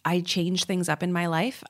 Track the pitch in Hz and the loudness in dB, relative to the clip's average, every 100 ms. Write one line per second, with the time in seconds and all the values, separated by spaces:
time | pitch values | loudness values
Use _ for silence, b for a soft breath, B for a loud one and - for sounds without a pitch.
0 | 156 180 175 185 170 180 - 185 175 151 | 0 0 2 0 0 0 0 0 0 0
1 | 180 175 170 165 233 - | 0 0 0 0 0 -4